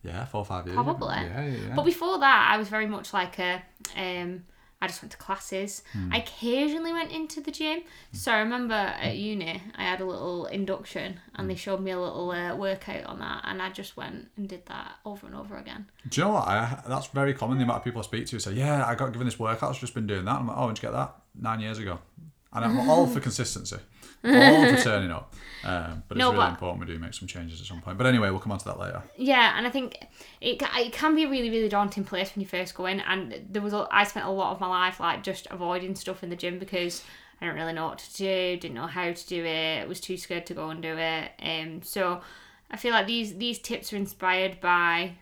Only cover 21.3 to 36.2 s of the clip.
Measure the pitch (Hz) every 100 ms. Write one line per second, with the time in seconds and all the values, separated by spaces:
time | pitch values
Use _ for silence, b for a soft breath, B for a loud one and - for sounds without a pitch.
21.3 | - 117 113 107 107 101 85 - - -
22.3 | _ _ - 117 254 262 311 262 233 123
23.3 | - 117 104 95 95 - B B B 233
24.3 | 254 277 311 254 247 247 104 92 82 -
25.3 | B B B 98 90 82 82 - 101 254
26.3 | 240 214 87 90 92 85 82 82 - 90
27.3 | 87 85 82 92 87 90 95 127 123 101
28.3 | 92 107 98 101 95 92 87 - - 262
29.3 | 262 226 - 233 277 247 - - B B
30.3 | B - - 185 247 233 - 311 311 302
31.3 | 269 233 226 214 202 196 202 196 185 190
32.3 | 208 190 180 185 - 185 196 - 190 151
33.3 | 85 - 202 208 208 - 202 202 208 185
34.3 | 196 190 - 185 180 185 185 170 - -
35.3 | 180 - 175 175 180 185 190 - 180